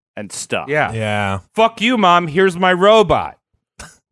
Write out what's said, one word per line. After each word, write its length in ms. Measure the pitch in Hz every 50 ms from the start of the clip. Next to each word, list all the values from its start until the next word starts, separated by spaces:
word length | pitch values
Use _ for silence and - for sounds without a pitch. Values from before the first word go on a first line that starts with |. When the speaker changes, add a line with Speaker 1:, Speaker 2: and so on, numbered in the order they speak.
| _ _ _
Speaker 1:
and 160 | 104 104 92
stuff. 360 | - - - - 113 90 78 -
Speaker 2:
Yeah. 220 | 147 151 135 107 113
Speaker 3:
Yeah. 460 | 113 107 104 104 104 101 98 95 95 - _ -
Speaker 2:
Fuck 280 | 214 226 226 226 -
you, 160 | 208 240 254
Mom. 300 | 220 196 175 175 175 175
Here's 300 | 160 139 185 190 190 165
my 140 | 175 190 185 185
robot. 600 | 175 190 208 220 220 208 156 143 107 82 73 - _ _ _ _ _ _ _ _ - - - - _ _ _